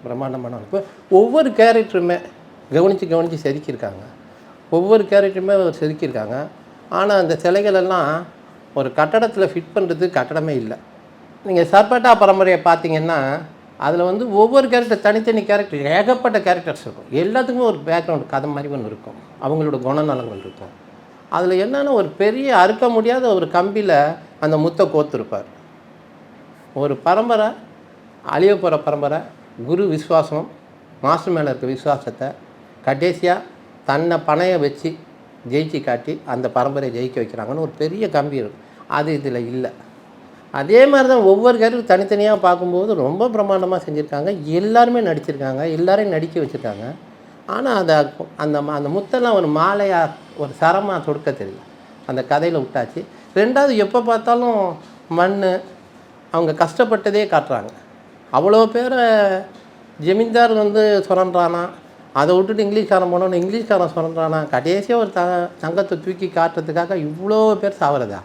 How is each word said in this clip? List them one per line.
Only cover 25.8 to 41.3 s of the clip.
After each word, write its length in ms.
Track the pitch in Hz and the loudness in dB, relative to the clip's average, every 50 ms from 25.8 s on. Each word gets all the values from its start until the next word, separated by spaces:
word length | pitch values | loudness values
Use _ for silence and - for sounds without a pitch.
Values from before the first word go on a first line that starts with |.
| - - - - - - - - - - - - - - - - - - - | -20 -20 -20 -20 -20 -20 -20 -20 -20 -20 -20 -20 -20 -20 -20 -20 -20 -12 -6
ஒரு 220 | 135 143 143 135 | -4 -2 -2 -4
பரம்பரை 520 | 131 - 165 185 214 233 240 233 214 214 220 - - - - - - - - - - - - - - - | -2 0 0 2 2 2 0 0 0 0 -2 -4 -8 -18 -20 -20 -20 -20 -20 -20 -20 -20 -20 -20 -14 -10
அழிய 340 | - - 151 180 202 202 170 | -6 -2 2 4 4 4 2
போற 180 | 180 170 156 | 0 0 0
பரம்பரை, 400 | 147 - 156 147 143 143 139 151 165 - - - - - - - - 117 | 0 0 -2 -2 -2 -2 -2 -4 -4 -6 -10 -20 -20 -20 -20 -16 -10 -4
குரு 220 | 131 170 180 208 | -2 0 0 0
விசுவாசம், 600 | 180 156 156 - - 165 160 151 - 151 156 - - - - - - - - - - - - | 0 -2 -2 -2 2 2 2 2 0 -4 -6 -6 -8 -14 -20 -20 -20 -20 -20 -20 -20 -12 -4
மாஸ்டர் 320 | - 135 165 160 - 190 175 | 0 0 0 0 0 -2 -2
மேல 160 | 160 147 139 | -2 0 -2
இருக்க 180 | 131 127 131 | -4 -4 -6
விசுவாசத்தை 600 | 127 135 127 - 151 143 - - 117 107 - 131 139 - - - - - - - - - - - | -6 -6 -4 -2 -2 -2 -2 -4 -12 -10 -8 -10 -10 -10 -14 -20 -20 -20 -20 -20 -20 -16 -6 -4
கடைசியா 520 | 131 139 139 170 180 170 - 180 175 180 - - - - - - - - - - | -4 -2 0 0 -2 -2 0 0 0 0 0 -4 -14 -20 -20 -20 -20 -20 -10 -4
தன்னை 320 | - 135 151 165 170 170 160 160 | -2 0 0 0 0 -2 -2 0
பணைய 320 | - 151 160 180 185 185 165 | 0 0 2 2 0 0 0
வச்சு 360 | 143 143 143 - - 160 165 - - - - - - - - - - 120 | 0 -2 -4 -6 -8 -10 -10 -10 -18 -20 -20 -20 -20 -20 -20 -18 -10 -4
ஜெயிச்சு 340 | 127 151 160 156 160 139 - | -2 -2 -2 -2 -6 -6 -4
காட்டி 380 | 127 120 120 - 151 - - - | -4 -4 -4 -4 -8 -10 -10 -8
அந்த 240 | 143 123 123 127 123 - | -8 -6 -6 -4 -2 -2
பரம்பரையை 460 | 123 127 139 139 143 139 123 117 120 | 0 -2 0 -2 -4 -6 -6 -6 -6
ஜெயிக்க 160 | 127 127 127 | -8 -6 -6
வைக்கிறாங்கன்னு 420 | 131 113 110 - 113 107 113 139 160 | -6 -8 -8 -8 -10 -10 -8 -6 -6
ஒரு 120 | 160 156 - | -8 -8 -6
பெரிய 320 | - 151 160 180 202 220 175 | -6 -6 -6 -4 -6 -6 -2
கம்பி 260 | 151 147 143 151 139 | -2 -2 -2 -2 -4
இருக்கும். 240 | 131 110 104 - - - - - - - | -6 -8 -8 -12 -18 -20 -20 -20 -20 -10
அது 340 | - - 147 151 160 156 139 139 | -6 -4 -4 -2 -2 -4 -4 -4
இதுல 120 | 135 120 | -6 -6
இல்ல. 360 | 120 117 117 123 131 123 - - - - - - - - - - - - - - - - - | -6 -6 -6 -6 -6 -8 -8 -10 -14 -20 -20 -20 -20 -20 -20 -20 -20 -20 -20 -20 -20 -18 -10
அதே 340 | - 139 139 165 214 240 269 | -6 -6 0 4 8 8 8
மாதிரி 240 | 285 285 269 262 254 | 8 6 4 4 4
தான் 120 | 262 240 | 4 6
ஒவ்வொரு 360 | 202 190 | 6 6